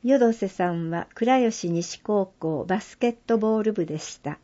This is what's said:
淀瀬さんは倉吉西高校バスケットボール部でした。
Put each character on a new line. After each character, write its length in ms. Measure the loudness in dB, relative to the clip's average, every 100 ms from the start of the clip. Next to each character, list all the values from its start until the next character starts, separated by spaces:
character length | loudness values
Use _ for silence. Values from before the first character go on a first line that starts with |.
淀 280 | 4 4 4
瀬 160 | 2 -4
さ 220 | -2 -2
ん 200 | 0 -2
は 180 | -4 -6
倉 260 | -4 2 4
吉 300 | 2 0 -2
西 300 | -2 -4 -10
高 300 | -2 0 -2 _
校 260 | -4 -4
バ 160 | -2 -4
ス 180 | -4 -2
ケ 100 | -2
ッ 80 | -2 -2
ト 120 | 0
ボ 200 | 2 0
ー 40 |
ル 100 | 0
部 140 | -2 -4
で 120 | -6
し 200 | -10 -10
た。 200 | -10 -10